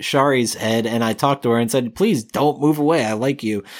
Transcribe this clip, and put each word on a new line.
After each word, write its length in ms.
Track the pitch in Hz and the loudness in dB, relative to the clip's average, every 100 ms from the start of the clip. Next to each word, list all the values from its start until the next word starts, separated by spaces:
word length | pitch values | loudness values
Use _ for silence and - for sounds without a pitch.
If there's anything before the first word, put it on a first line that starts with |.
Shari's 520 | - 143 143 131 113 | -2 2 4 2 0
head, 320 | - 110 113 110 | -2 0 0 0
and 160 | 117 | 0
I 120 | 113 | -2
talked 300 | 110 143 139 | 0 0 0
to 60 | 123 | 0
her 80 | 117 | 2
and 120 | 117 | 2
said, 240 | 135 120 - | 0 -2 -2
"Please 300 | 214 147 110 | 0 0 -2
don't 340 | - 147 143 | -2 0 0
move 180 | 151 151 | 0 2
away. 280 | 147 165 110 | 2 0 0
I 80 | |
like 280 | 110 131 143 | -2 -2 -2
you." 220 | 110 104 - | -4 -4 -6